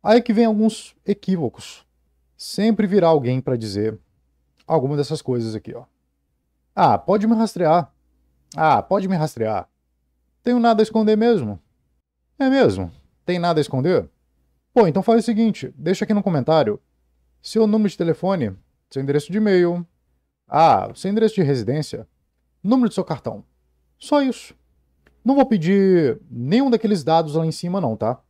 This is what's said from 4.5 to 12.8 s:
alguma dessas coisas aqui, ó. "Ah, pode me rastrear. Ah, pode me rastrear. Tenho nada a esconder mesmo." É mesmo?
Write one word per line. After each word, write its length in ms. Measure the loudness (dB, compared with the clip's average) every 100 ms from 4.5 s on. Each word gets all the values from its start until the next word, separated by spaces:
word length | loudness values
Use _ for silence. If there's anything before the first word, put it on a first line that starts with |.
| _ -4
alguma 300 | -2 -2 -4
dessas 240 | -4 -6
coisas 340 | -6 -4 -4
aqui, 200 | -8 -12
ó. 100 | -18 -20 _ _ _ _ _ _ _ _
"Ah, 220 | 0 2 2
pode 300 | 0 0 2
me 80 |
rastrear. 580 | 0 0 -2 2 2 0 _ _ _ _ _ _ -2
Ah, 260 | 2 2
pode 240 | 0 -2 -2
me 80 |
rastrear. 540 | -2 -4 -4 -4 -4 -8 _ _ _ _ _ _ _
Tenho 160 | -2 0
nada 220 | 2 2
a 40 |
esconder 300 | 2 2 2
mesmo." 460 | 2 2 0 -2 -10 _ _ _ _ _ _ _ _
É 100 | 0
mesmo? 420 | 2 2 0